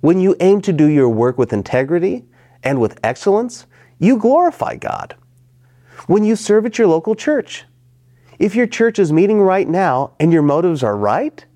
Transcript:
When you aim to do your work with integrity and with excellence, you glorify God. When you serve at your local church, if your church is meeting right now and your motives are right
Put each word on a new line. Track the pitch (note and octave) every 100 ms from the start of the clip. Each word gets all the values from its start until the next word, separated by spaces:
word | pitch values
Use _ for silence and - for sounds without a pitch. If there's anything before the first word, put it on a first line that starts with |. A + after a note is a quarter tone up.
When | D3+ F#3
you | F#3 -
aim | F3+ G3+
to | G3
do | D#3+ D3+
your | D3+ B2+
work | A2+ A#2+ B2+
with | A#2+
integrity | G#2+ G2 B2 C3+ E3+ F#3 B3 - _ _ _
and | C3 C3+
with | A2 -
excellence, | A2 B2+ - G3+ A#3+ - - _ _ _
you | F3+ B3+
glorify | A#3 D4 F4 - - -
God. | - - - - _ _ _ _ _ _ _ - -
When | F#3+
you | G#3+ A3
serve | - G#3+ A3+
at | A3
your | A3
local | E3 E3 A3
church, | - D4 - - - _ _ _ _ _ _ _
if | G#3
your | G#3 A#3
church | - A3+ A3
is | F3
meeting | D#3 G3 G#3+
right | F#3+ F#3+ -
now | E3+ F#3 B2+ C#3 _
and | D#3
your | E3
motives | D3 C#3+ F3+ D#3
are | B2 G#2
right | G#2 B2+ D4 - _